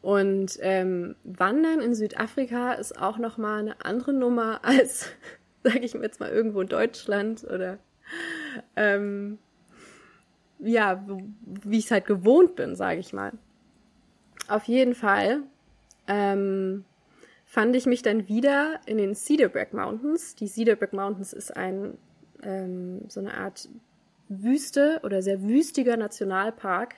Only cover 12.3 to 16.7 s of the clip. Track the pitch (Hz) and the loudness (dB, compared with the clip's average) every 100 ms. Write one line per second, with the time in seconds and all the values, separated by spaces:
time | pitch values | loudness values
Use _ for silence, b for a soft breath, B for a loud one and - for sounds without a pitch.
12.3 | 285 359 - - 180 190 165 185 - 98 | 8 8 6 -6 -2 -2 -2 -6 -8 -8
13.3 | 220 _ _ _ _ _ _ _ _ _ | -10 _ _ _ _ _ _ _ _ _
14.3 | - - 214 220 240 247 240 208 202 202 | -18 -4 -4 2 4 4 2 2 4 4
15.3 | 285 277 _ _ _ _ _ - 208 202 | 0 -4 _ _ _ _ _ -4 0 2
16.3 | 196 196 190 190 | 2 0 0 -2